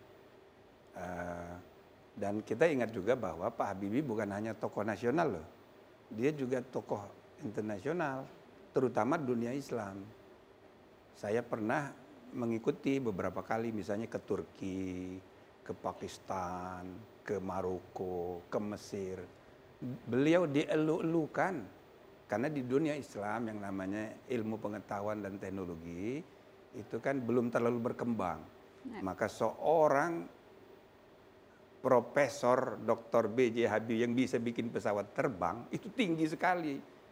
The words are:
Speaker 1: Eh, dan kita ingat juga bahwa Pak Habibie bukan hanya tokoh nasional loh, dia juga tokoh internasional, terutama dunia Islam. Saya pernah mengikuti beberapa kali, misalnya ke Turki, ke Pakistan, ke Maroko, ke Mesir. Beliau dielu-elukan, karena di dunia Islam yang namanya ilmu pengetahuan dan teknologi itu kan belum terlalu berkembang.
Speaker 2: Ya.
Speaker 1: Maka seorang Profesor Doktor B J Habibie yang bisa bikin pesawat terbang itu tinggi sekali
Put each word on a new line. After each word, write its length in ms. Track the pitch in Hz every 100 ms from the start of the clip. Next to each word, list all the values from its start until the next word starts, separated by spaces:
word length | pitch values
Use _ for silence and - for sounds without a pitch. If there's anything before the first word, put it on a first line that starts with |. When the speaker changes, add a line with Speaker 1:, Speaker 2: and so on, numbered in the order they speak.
| - - - - - - - - - 92
Speaker 1:
Eh, 600 | 90 87 87 87 85 87 - - - - - -
dan 240 | 101 104
kita 240 | - 113 165
ingat 240 | 135 113
juga 240 | 113 92
bahwa 380 | 127 95 80 101
Pak 140 | - 131
Habibie 340 | 95 101 117
bukan 300 | 151 107 101
hanya 240 | 101 110 107
tokoh 240 | 113 -
nasional 560 | 107 98 117 151 160 87
loh, 100 | 78 - - - - - -
dia 240 | 107 131
juga 320 | 151 123 127 120
tokoh 380 | - - 113 101 - - - 107
internasional, 800 | 104 107 104 131 175 151 131 135 - - - -
terutama 480 | - 127 - 113 165
dunia 320 | 131 120 117
Islam. 480 | 139 135 120 101 98 104 - - - - - - - - - -
Saya 320 | - 104 113 120
pernah 480 | 120 107 147 139 - - - -
mengikuti 640 | 131 117 113 135 143 139 139
beberapa 480 | 120 92 95 87 -
kali, 240 | 113 113
misalnya 400 | 107 92 104 113
ke 80 | 101 -
Turki, 880 | 95 82 - 98 95 95 92 92 92 - - - -
ke 120 | - 98
Pakistan, 1120 | 92 92 98 - - 92 90 90 92 90 92 92 113 -
ke 160 | - 101
Maroko, 1120 | 92 92 92 90 - - 92 90 87 87 -
ke 80 | 113
Mesir. 640 | 104 101 - 104 95 92 90 - - - - - 131 131 -
Beliau 400 | 120 147 170 165
dielu-elukan, 1040 | 139 - 160 156 165 165 165 147 - 175 170 95 - - - - - -
karena 240 | 104 143
di 160 | 147 123
dunia 320 | 135 156 147
Islam 560 | - 107 104 110 113
yang 80 | 104
namanya 480 | 101 95 95 107 110 - -
ilmu 320 | 123 107 110
pengetahuan 640 | 104 104 - 104 104 107
dan 160 | 98 98
teknologi 800 | 101 95 90 82 82 85 104 143 180 - - - -
itu 240 | 123 - 117
kan 240 | 139 139
belum 320 | 117 123 120
terlalu 400 | 113 117 120 120
berkembang. 480 | 120 120 110 90 80 78 - - - -
Speaker 2:
Ya. 160 | 110 95
Speaker 1:
Maka 240 | - 104
seorang 960 | - 110 - 151 165 151 139 170 170 175 - - - - - - - - - - - - - - -
Profesor 1040 | 127 123 117 143 135 - 123 127 123 107
Doktor 480 | 110 110 - 120 113
B 240 | 117 123
J 160 | 117 113
Habibie 340 | 107 113 113
yang 80 | 120
bisa 300 | 120 123 123
bikin 320 | 117 117 117
pesawat 400 | 101 110 101 98
terbang 560 | - 156 92 87 107 -
itu 180 | - 214
tinggi 320 | - 196 160 156
sekali 500 | 165 180 180 156 139 - - -